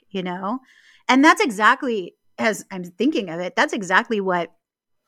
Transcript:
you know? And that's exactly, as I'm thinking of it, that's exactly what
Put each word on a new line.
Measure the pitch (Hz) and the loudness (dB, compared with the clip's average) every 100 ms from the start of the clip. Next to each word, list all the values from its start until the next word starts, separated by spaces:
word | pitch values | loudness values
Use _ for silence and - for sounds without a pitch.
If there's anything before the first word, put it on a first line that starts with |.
| _ | _
you | 190 | -8
know? | 180 180 190 254 - _ _ _ - | -8 -6 -6 -8 -10 _ _ _ 0
And | 254 | 4
that's | 302 359 | 6 4
exactly, | 403 196 214 262 277 220 175 _ _ - | 0 2 2 2 0 -4 -6 _ _ -4
as | 233 190 - | -2 -2 -8
I'm | 190 | -10
thinking | 175 - 247 311 190 | -10 -2 -2 -2 -4
of | 165 | -6
it, | 180 220 | -4 -2
that's | 294 | -2
exactly | 277 180 190 233 220 | -2 0 0 2 -2
what | 190 180 165 _ _ _ _ _ | 0 -2 -4 _ _ _ _ _